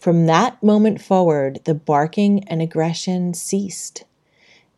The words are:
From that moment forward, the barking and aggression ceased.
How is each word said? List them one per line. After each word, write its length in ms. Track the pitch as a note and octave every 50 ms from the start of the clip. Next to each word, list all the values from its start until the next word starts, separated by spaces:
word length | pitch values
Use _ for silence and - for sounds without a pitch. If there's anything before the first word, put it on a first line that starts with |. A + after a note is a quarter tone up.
From 260 | - F3 E3+ E3+ E3
that 340 | D#3+ D#3+ F3 A#3 - - - G#3
moment 360 | G#3 G#3 G#3 G#3+ A3 - -
forward, 600 | - - F#3+ F#3 F3+ E3 D3+ C#3+ C3+ C3+ C#3 -
the 120 | - E3 D#3
barking 680 | D3+ - - D3 C#3+ D3+ E3 - G#3 G3+ G3+ G3+ G3 G3 -
and 120 | E3+ D#3+
aggression 720 | E3 E3 - D#3+ D#3+ E3+ D#3+ - - F#3+ F3+ F3+ F3+ F3+
ceased. 720 | E3+ - - - F#3+ G3 G3+ F#3 - - - - - - - _ _ _ _ _ _ _ _ _ _ _ _ _ _